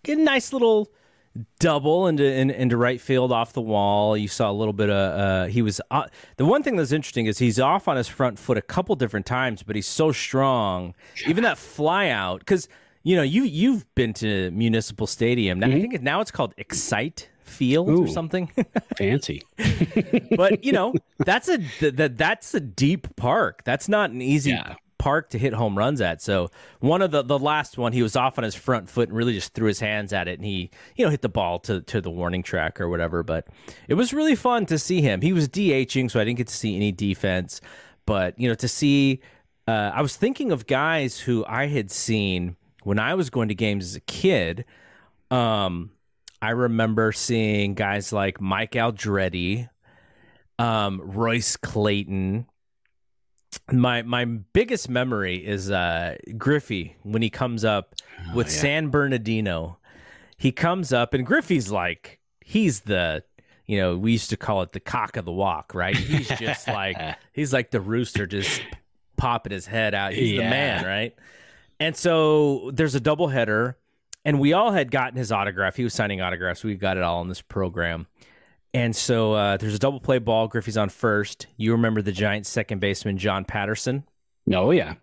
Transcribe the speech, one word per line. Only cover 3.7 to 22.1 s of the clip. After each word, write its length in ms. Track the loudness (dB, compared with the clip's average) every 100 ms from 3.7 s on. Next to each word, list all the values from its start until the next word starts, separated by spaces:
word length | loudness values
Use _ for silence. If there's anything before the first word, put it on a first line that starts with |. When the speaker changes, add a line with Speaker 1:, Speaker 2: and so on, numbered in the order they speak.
| 2 4 4 4 2
Speaker 1:
You 100 | 0
saw 240 | 0 0
a 20 |
little 200 | 2 -2
bit 160 | 2 2
of, 300 | 2 2 2
uh, 260 | 2 2 0
he 140 | 0
was, 180 | 0 -2 -2
uh, 160 | -2 -2 -12 -18 0
the 80 |
one 180 | 2 4
thing 120 | 2
that's 160 | 0 0
interesting 340 | -2 -2 -2 -2
is 100 | 2
he's 200 | 2 4
off 280 | 2 2 0
on 100 | -2
his 100 | -2
front 320 | -2 -2 -2
foot 180 | -2 -2
a 40 |
couple 340 | 0 -4 -2
different 300 | -2 0 -2
times, 380 | -2 -2 -2 -4
but 120 | -6
he's 120 | -6 -4
so 240 | 0 2
strong. 840 | 0 -2 2 2 2 0 -2 -6 -12 -18 -6
Speaker 2:
Yeah. 60 | -2
Speaker 1:
Even 140 | 2
that 140 | 0 -2
fly 520 | -10 -2 0 2 2
out, 360 | 0 -2 -4
'cause, 220 | 0 0 0 -18 _ _
you 120 | 2
know, 60 | 2
you, 200 | 4 2
you've 420 | 0 2 2 2 -2
been 180 | -2 0
to 360 | 0 -2 0 -2
Municipal 560 | 0 2 2 -2 -6 -6
Stadium. 520 | 0 2 4 2 2
Now, 80 | 2
I 20 |
Speaker 2:
Mm-hmm. 100 | 2
Speaker 1:
think 120 | 0
it, 80 | -2
now 180 | -2 -2
it's 100 | -2
called 220 | -4 -4 -6
Excite 720 | -8 -6 -2 -2 -2 -8 -20 _
Field 480 | -20 -2 2 2 4
or 140 | 4
Speaker 2:
Ooh, 40 | 4
Speaker 1:
something. 440 | -2 -4 -4 -4 -4 -2
<laughs> 240 | -4 -6 -2
Speaker 2:
fancy. 440 | 0 0 -2 -10 -12 -2
<laughs> 800 | 0 2 2 0 0 -2 2
Speaker 1:
But, 280 | 2 4 4
you 80 | 2
know, 200 | 2 2 -2 _ -4
that's 280 | 0 2 2
a, 100 | 0
th-, 360 | -2 -2 0
th-, 160 | 2 -2